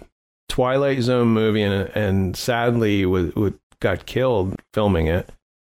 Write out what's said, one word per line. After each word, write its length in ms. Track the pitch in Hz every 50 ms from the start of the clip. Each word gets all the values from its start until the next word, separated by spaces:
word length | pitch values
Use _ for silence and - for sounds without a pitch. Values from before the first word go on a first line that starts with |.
| - - _ _ _ _ _ _ _ _
Twilight 540 | - - 127 123 131 139 139 139 135 131 117
Zone 260 | 120 127 123 120 117
movie 320 | 113 110 110 110 104 107 104
and, 280 | 101 98 98 95 - -
and 400 | - 107 98 95 98 95 90 -
sadly 680 | - - - 120 117 117 123 120 120 113 107 104 101 98
was, 300 | 92 92 92 90 78 -
was, 180 | - 107 95 - - _ _ _ _
got 260 | - 113 95 85 -
killed 500 | - - 113 127 131 120 104 92 95 98 - - _ -
filming 340 | - 110 104 95 82 80
it. 220 | 78 82 90 - - - - _ _ _ _